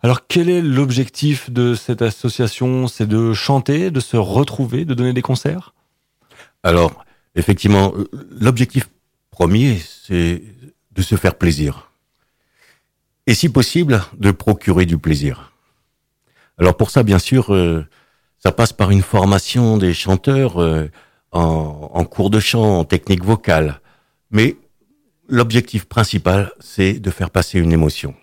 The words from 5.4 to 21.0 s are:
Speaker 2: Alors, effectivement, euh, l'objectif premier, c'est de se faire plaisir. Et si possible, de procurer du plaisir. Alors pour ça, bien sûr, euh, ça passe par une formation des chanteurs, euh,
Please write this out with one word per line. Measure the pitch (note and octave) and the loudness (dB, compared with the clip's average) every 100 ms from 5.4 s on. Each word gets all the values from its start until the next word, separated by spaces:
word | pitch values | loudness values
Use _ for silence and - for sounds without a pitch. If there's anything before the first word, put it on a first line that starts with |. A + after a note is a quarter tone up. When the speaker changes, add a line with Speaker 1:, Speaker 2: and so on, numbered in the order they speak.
| C#3+ E3 - _ _ _ _ _ _ _ - _ | -4 -8 -14 _ _ _ _ _ _ _ -20 _
Speaker 2:
Alors, | F2+ F2 E2 - - _ _ - | 0 2 2 -2 -20 _ _ -6
effectivement, | E2+ F#2 G#2 G2+ G2 F#2 | -2 0 4 4 2 -2
euh, | G2+ - - | -10 -10 -18
l'objectif | - D3+ A#2+ B2+ C3+ - _ _ _ _ | -2 0 2 0 -2 -6 _ _ _ _
premier, | - F2 G#2 C#3 G#2 D#2+ - - | -2 0 2 2 0 -6 -20 -6
c'est | F2+ E2+ F2 G#2+ G#2+ C3+ _ _ | -2 -2 -4 -10 -20 -20 _ _
de | - | -6
se | F#2 G2+ | -2 0
faire | F#2+ - | 0 0
plaisir. | F2 D2 D2 C2+ _ _ _ _ _ _ _ _ _ _ _ _ _ _ - | -2 0 -4 -6 _ _ _ _ _ _ _ _ _ _ _ _ _ _ -2
Et | A2+ | 0
si | E3+ | 2
possible, | C3 A#2+ E3+ E3 A2+ F2+ C#2+ | 2 0 0 2 0 -2 -2
de | G2+ | 0
procurer | F#2+ - G2+ - F2 F2 | 0 0 -2 0 2 2
du | D#2+ | 0
plaisir. | D#2+ D2+ C#2+ B2 - _ _ _ _ _ _ _ _ _ _ _ | 0 -2 -2 -8 -16 _ _ _ _ _ _ _ _ _ _ _
Alors | F2 F2 | 2 4
pour | A2 | 2
ça, | - | 2
bien | A2+ F#2+ | 4 2
sûr, | - C3 G#2+ | 2 0 2
euh, | G2 F2 E2 D2+ _ _ _ _ _ | 2 2 -2 -6 _ _ _ _ _
ça | F#2+ | -4
passe | - A2+ | 0 0
par | - F#2+ | 0 2
une | G2 | 2
formation | F#2 G#2+ F#2+ G2 - B2+ A#2 A2 | 2 2 2 2 0 0 2 2
des | F#2 | 0
chanteurs, | E2+ F#2+ F#2+ - C3+ C3 F2 | -2 0 0 2 0 0 0
euh, | E2 D#2+ D2+ - | 0 0 -4 -12